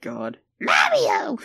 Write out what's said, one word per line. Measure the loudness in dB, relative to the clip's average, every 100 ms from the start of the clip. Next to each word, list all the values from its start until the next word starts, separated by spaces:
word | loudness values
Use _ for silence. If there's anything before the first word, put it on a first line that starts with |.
God. | -10 -8 -8 -10 _ _
Mario! | 0 2 4 2 2 0 -2 -8